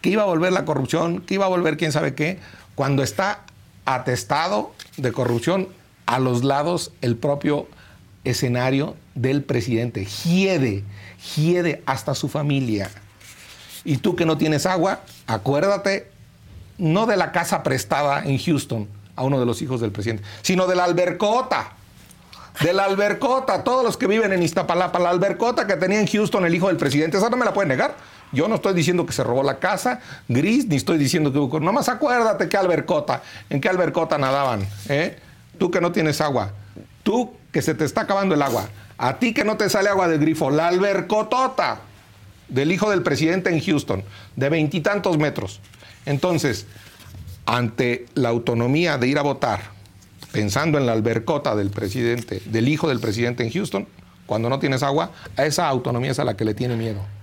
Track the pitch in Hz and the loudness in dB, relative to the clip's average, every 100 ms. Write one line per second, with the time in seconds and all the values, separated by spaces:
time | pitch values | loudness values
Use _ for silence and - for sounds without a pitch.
0 | 175 208 208 165 180 185 - 143 131 156 | 2 2 2 2 2 0 0 -2 0 0
1 | 170 180 175 190 190 180 175 151 160 147 | 0 -2 -2 0 2 2 0 0 0 0
2 | 156 127 156 190 - - - - 135 139 | -2 -2 -4 -4 -12 -20 -18 -4 0 2
3 | 135 - 196 - - - - - - 127 | 0 0 -2 -4 -10 -20 -20 -8 -2 -2
4 | 131 123 - 147 170 208 - - - - | 0 -4 0 0 0 -2 -4 -12 -18 -4
5 | 131 113 120 117 156 190 185 - - _ | -4 0 0 0 2 0 -2 -10 -20 _
6 | - 123 131 120 135 139 151 175 - - | -2 0 2 2 2 2 0 -2 -4 -6
7 | 123 117 147 143 147 147 - - - - | -4 -2 -2 -2 0 -2 -4 -18 -20 -20
8 | - - 123 117 131 123 127 135 147 - | -20 -8 -4 -2 0 0 2 0 -2 -6
9 | - - 123 143 143 127 101 113 120 113 | -14 -4 0 0 0 -2 0 -2 -2 -4
10 | 98 - 170 175 190 180 131 101 101 - | -8 -6 0 2 2 2 0 -2 -8 -14
11 | - - - - 156 180 170 139 - 131 | -20 -18 -10 -2 2 2 0 -2 -4 -4
12 | - 135 139 143 147 139 127 104 98 - | -2 -4 -4 -2 -2 0 0 -2 -4 -10
13 | - - - - - - - - - 135 | -20 -20 -20 -20 -20 -20 -20 -12 -4 0
14 | - 175 165 156 160 151 185 185 180 - | 0 0 0 2 2 2 0 2 0 -2
15 | - - - 110 107 143 190 202 196 196 | -8 -20 -6 -4 0 2 2 0 0 -2
16 | - - - - - - - - 165 175 | -6 -20 -20 -20 -20 -20 -20 -4 0 2
17 | 226 233 160 175 170 190 - 131 - 139 | 2 2 2 0 0 -2 0 -2 0 0
18 | 143 143 147 135 - 147 - 117 101 104 | 2 0 0 0 2 0 0 -6 -6 -12
19 | - - 131 139 120 113 131 127 113 101 | -18 -4 0 2 0 -2 -4 -2 -2 -2
20 | 101 110 104 - - 185 185 180 175 175 | -4 -4 -8 -8 0 2 4 2 2 2
21 | 180 - 208 233 262 151 - - - - | 2 2 2 2 0 -2 -4 -12 -20 -20
22 | - - - - - - 151 190 196 196 | -20 -20 -20 -20 -18 -2 2 2 2 2
23 | 208 202 254 262 262 190 - 254 233 - | 2 2 0 0 0 0 2 2 2 0
24 | - 220 214 190 165 196 175 175 180 180 | 0 2 2 2 2 0 0 0 0 2
25 | 175 180 196 185 226 240 214 180 185 208 | 2 2 0 2 0 0 0 0 2 2
26 | 202 208 214 214 175 165 185 165 147 135 | 2 2 2 2 2 2 2 2 2 2
27 | 160 190 220 247 226 196 185 131 269 - | 2 2 2 2 0 2 0 2 0 -2
28 | - - - 127 175 208 202 185 156 175 | -18 -20 -6 0 0 2 2 2 2 2
29 | 151 - 117 123 139 131 185 190 247 247 | 0 -2 0 2 2 0 -2 0 -2 -4
30 | - - - 120 170 240 233 143 - 165 | -8 -20 -2 2 4 2 2 0 2 2
31 | 139 175 151 135 139 156 160 240 254 247 | 2 2 2 2 0 0 0 0 0 0
32 | 294 247 226 202 175 196 185 160 131 160 | 2 4 2 2 2 2 2 0 2 -2
33 | 143 123 - - - 143 160 185 170 147 | 0 -4 -4 -20 -6 -2 0 2 2 0
34 | 160 151 135 139 139 110 98 - - 143 | 0 0 2 2 0 0 -4 -8 -4 -2
35 | 170 - - - - - 180 175 175 170 | -2 -6 -20 -20 -20 -2 0 2 0 0
36 | 156 147 151 127 101 - - - - - | 0 0 0 0 -2 -8 -18 -20 -20 -6
37 | - 226 247 - - 156 147 147 151 - | -2 0 -2 -8 -4 -2 0 0 0 0
38 | 214 196 190 151 139 117 98 - - - | 0 0 2 2 2 0 -4 -12 -20 -4
39 | 120 131 247 226 208 214 208 208 202 196 | -2 0 0 0 0 0 2 2 2 2
40 | 180 160 151 156 135 151 170 180 202 190 | 2 2 2 2 2 2 2 2 2 0
41 | 165 214 214 247 262 262 180 220 - - | 0 -2 0 0 0 0 -2 -2 -10 -20
42 | - - - - - 127 147 180 214 196 | -20 -20 -20 -20 -4 0 0 2 2 2
43 | 175 143 160 185 180 165 - 147 - 95 | 0 2 2 2 0 0 2 0 0 -4
44 | 98 - - - 139 160 151 170 151 202 | -4 -16 -14 -2 0 2 0 0 0 0
45 | 190 156 151 139 98 - - - - - | 0 2 0 -2 -8 -10 -20 -20 -20 -14
46 | - 143 180 165 139 107 - - - - | -4 0 2 2 0 -2 -8 -20 -20 -20
47 | - - - - - 117 120 - 123 120 | -20 -16 -16 -8 -2 0 0 0 -2 -2
48 | - - 123 117 120 117 120 147 170 143 | -4 -2 0 0 0 0 2 2 2 2
49 | 127 147 143 135 131 101 - - - - | 2 2 0 0 0 -2 -6 -20 -20 -20
50 | - - - - 104 98 160 151 127 113 | -20 -20 -8 -4 -2 0 0 2 2 0
51 | 110 113 113 156 143 104 98 101 101 113 | 0 -2 0 -2 0 0 -2 -4 -6 -2
52 | 120 120 113 98 - 110 120 151 170 123 | -2 -2 -4 -10 -4 0 2 2 0 0
53 | 113 107 117 123 117 143 208 98 - - | -2 -2 -2 -2 -4 -2 -4 -6 -8 -16
54 | - - - 107 117 135 147 131 139 143 | -20 -20 -4 -2 0 0 0 0 0 0
55 | 170 - - - 147 143 165 131 127 123 | -2 -8 -10 -2 0 2 0 0 -2 -2
56 | 135 135 135 101 110 107 123 117 113 104 | -2 -2 -2 0 -2 -2 -2 -2 -4 -6
57 | 98 - | -8 -12